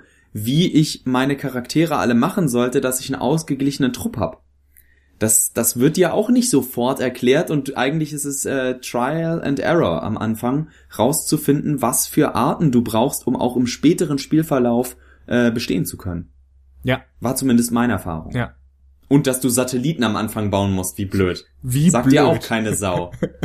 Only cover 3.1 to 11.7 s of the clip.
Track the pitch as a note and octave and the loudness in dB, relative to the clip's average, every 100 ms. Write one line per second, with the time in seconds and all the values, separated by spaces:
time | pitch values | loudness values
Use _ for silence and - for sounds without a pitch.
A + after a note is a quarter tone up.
3.1 | - B2 D#3+ - C3+ C#3 C#3 C3 - A3+ | -4 0 -2 -2 -2 -2 0 -2 -2 -8
4.1 | A2+ F2 - _ _ _ _ _ _ _ | -4 -6 -6 _ _ _ _ _ _ _
5.1 | _ A2 - - - A#2 A#2+ C3+ F3 F3 | _ 0 2 0 -2 -2 2 2 4 2
6.1 | - A3 B3 A#3 C#3 B2+ - A#2+ C3+ B2+ | 2 2 2 4 2 0 -2 -2 0 -4
7.1 | B2 B2 C#3 F3 D3+ C3+ B2+ C3 D#3+ D3+ | 0 4 4 2 -2 -2 -2 0 0 -4
8.1 | D3+ C#3+ C#3 - C3+ B2+ B2+ - B2 B2+ | -4 -6 -6 -4 -2 -2 -4 -6 -2 -2
9.1 | D#3+ E3 E3 - C#3 - E3+ A2 D#2+ F#2 | -2 -2 -2 -2 -2 2 2 2 0 -2
10.1 | - G#2+ A2 A#2+ C#3+ D#3 - _ - A#2 | -2 -2 -2 -2 -2 -4 -12 _ 0 0
11.1 | D#3 - D#3 - C#3+ - | 0 -2 -2 2 0 0